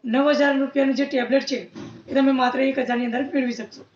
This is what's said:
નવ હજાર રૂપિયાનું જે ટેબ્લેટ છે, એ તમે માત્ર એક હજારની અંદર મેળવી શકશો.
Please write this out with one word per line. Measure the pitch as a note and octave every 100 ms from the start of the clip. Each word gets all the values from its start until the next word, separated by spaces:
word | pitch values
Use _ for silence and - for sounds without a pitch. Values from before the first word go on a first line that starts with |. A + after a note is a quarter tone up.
| B3
નવ | A#3 C#4+ D4
હજાર | C#4+ C4+
રૂપિયાનું | C4+ C#4 C4+ B3+
જે | C#4
ટેબ્લેટ | C4 A#3 C4+ -
છે, | C4 - - - - -
એ |
તમે | C#4 C4+ C4
માત્ર | B3 B3+ C4+
એક | C4+ B3
હજારની | A#3+ A#3+
અંદર | A#3+ C#4
મેળવી | C#4+ B3+ A#3
શકશો. | G3+ - -